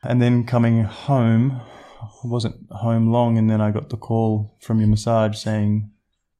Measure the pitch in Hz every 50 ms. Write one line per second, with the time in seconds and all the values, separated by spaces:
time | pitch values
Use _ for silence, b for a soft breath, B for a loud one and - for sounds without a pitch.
0 | - - 123 123 120 120 123 120 113 117 123 120 117 117 113 113 110 104 - -
1 | - - 139 131 117 113 113 113 123 139 131 123 117 B B B B B B B
2 | 113 107 B B - 120 117 120 110 - - - - - 92 98 107 117 117 113
3 | 113 113 117 120 120 117 117 113 110 110 110 107 107 104 104 107 - - 117 107
4 | - - 113 113 110 110 110 107 104 104 - _ - - 113 110 107 107 107 107
5 | - 117 113 113 110 107 104 - - 107 110 107 104 104 104 107 104 - - _
6 | _ _ _ _ _ _ _ _